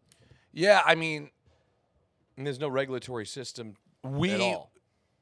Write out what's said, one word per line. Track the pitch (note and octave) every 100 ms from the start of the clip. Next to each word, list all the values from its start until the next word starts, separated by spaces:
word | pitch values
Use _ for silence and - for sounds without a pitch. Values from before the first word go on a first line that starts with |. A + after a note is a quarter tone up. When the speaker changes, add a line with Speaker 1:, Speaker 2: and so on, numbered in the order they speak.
| _ _ _ - _
Speaker 1:
Yeah, | - F#3 G3 D#3
I |
mean, | E3 D#3+ D3+ D3 - _ _ _ _ _ _ _ _ _ -
Speaker 2:
And | C#3+
there's | B2+
no | D3
regulatory | C3 C3+ B2+ A#2+ B2 G#2
system | - B2 - A2+ G2 _ _
Speaker 1:
we | C3 C#3 F3
Speaker 2:
at | G3+
all. | F#3+ - - _ _ _ _ _